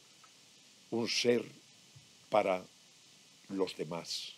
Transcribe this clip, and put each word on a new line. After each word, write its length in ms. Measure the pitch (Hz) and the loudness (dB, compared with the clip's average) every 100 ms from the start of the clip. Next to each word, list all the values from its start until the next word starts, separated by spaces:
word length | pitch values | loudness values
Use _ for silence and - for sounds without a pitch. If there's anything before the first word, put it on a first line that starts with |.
| - - - - - - - - - | -20 -20 -20 -20 -20 -20 -20 -20 -6
Un 160 | 117 110 | -4 0
ser 380 | - 120 120 - - - - - - - - - | 2 4 4 0 -12 -20 -20 -20 -20 -20 -20 0
para 360 | 107 95 92 - - - - - - - - - | 2 4 0 -4 -20 -20 -20 -20 -20 -20 -20 -8
los 280 | 98 90 - | -2 -2 -2
demás. 560 | 80 85 82 - - | -8 -8 -8 -10 -10